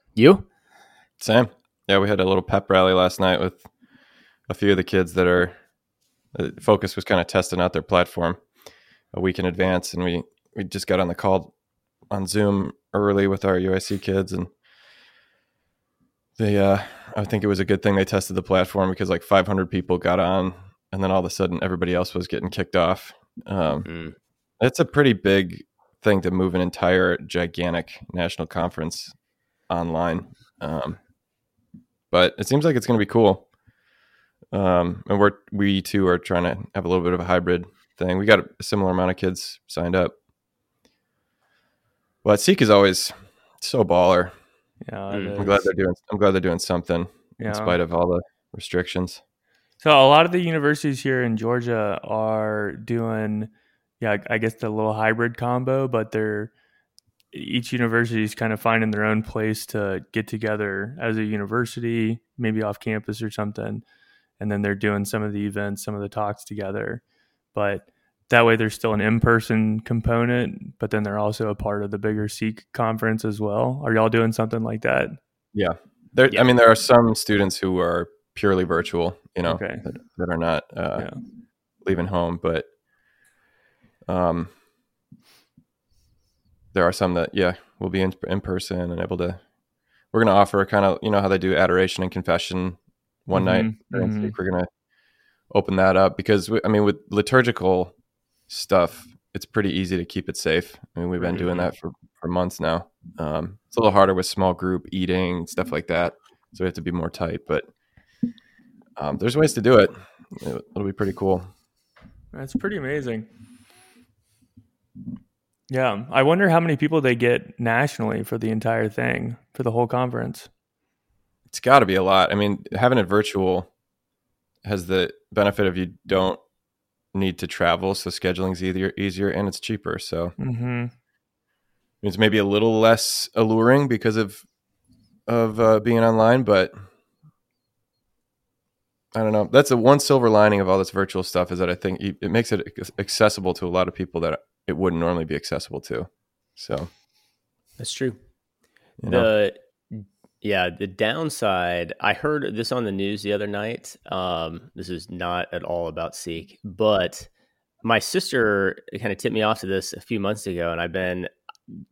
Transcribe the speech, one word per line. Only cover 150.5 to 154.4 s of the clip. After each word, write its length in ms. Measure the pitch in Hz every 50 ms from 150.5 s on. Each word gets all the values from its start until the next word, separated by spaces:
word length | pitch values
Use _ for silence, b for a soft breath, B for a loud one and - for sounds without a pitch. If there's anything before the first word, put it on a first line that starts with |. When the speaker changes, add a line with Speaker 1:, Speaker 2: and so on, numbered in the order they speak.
| 101 92 90 90
Speaker 1:
the 180 | 85 - 104
downside, 1080 | 98 92 - 110 107 123 160 165 151 - - 120 104 95 90 87 87 87 87 85 80 - -
I 120 | - 104 107
heard 420 | - - 151 151 147 139 101 104
this 160 | 107 113 -
on 140 | 131 127 117
the 80 | 104 98
news 300 | 98 98 98 104 101 98
the 100 | 101 101
other 140 | 101 104
night. 500 | 104 104 101 104 110 117 - - - - - _ - -
Um, 580 | 92 92 92 87 82